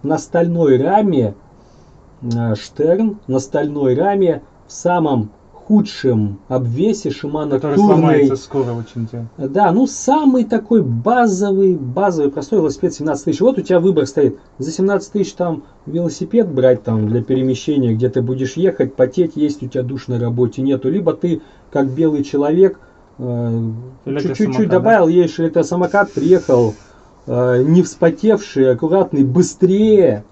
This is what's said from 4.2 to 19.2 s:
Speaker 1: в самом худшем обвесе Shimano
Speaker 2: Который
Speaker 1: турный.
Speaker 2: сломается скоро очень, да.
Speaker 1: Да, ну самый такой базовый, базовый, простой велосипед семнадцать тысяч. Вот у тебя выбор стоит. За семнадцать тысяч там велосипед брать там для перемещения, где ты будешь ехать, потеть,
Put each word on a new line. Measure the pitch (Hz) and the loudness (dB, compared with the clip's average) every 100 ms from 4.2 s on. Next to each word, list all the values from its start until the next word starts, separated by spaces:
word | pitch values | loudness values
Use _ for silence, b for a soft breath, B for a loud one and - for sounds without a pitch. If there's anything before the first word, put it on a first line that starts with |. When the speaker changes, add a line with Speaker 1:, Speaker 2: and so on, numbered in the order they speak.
| 180 147 - _ _ | 0 -2 -8 _ _
Speaker 1:
в | |
самом | - 175 175 156 127 107 - _ | -6 -2 0 0 -2 -4 -10 _
худшем | - - 202 - - 131 110 104 98 - | -20 0 2 2 -2 -2 0 -2 -6 -6
обвесе | 127 123 120 202 214 151 | -4 -4 -2 -2 -2 -6
Shimano | 139 143 147 147 | -8 -8 -6 -2
Speaker 2:
Который | 139 147 143 | -2 0 2
Speaker 1:
турный. | 208 | 4
Speaker 2:
сломается | 165 165 151 139 131 | 4 4 4 4 0
скоро | - 143 123 | -4 -4 -4
очень, | 117 110 123 113 | -4 -8 -8 -8
да. | 120 117 - 139 | -8 -12 -10 -4
Speaker 1:
Да, | 160 196 | 0 2
ну | 180 262 | 2 0
самый | - - 302 285 254 | -2 0 2 2 2
такой | 214 226 220 233 | 0 -2 2 2
базовый, | 139 117 123 247 233 185 202 190 196 | 2 -2 0 2 2 0 0 2 2
базовый, | 170 127 127 202 170 143 | 0 -4 -2 -2 0 -2
простой | 139 143 214 | -4 -2 0
велосипед | 160 147 180 | 0 -2 -6
семнадцать | - 151 143 | -4 -4 -4
тысяч. | - - | -4 0
Вот | 226 233 | 0 0
у | |
тебя | - 185 | 0 2
выбор | 180 160 | 2 0
стоит. | 139 - 135 - B _ | 0 0 0 0 B _
За | 139 | -10
семнадцать | 160 190 196 196 | -2 0 0 -4
тысяч | 208 196 | -4 -4
там | - 175 151 B B - | -2 -4 -4 B B -10
велосипед | 160 170 - 170 233 190 | -4 -4 -6 -2 0 0
брать | 131 127 123 | 2 2 2
там | - 110 107 | 0 -2 0
для | 117 | -2
перемещения, | 113 135 131 127 - 147 123 | -2 -2 0 -2 -2 0 0
где | 110 123 | 0 0
ты | 127 | -2
будешь | 117 131 131 - | -4 -4 -6 0
ехать, | 185 - 139 | -2 0 -4
потеть, | - 131 - | 0 0 2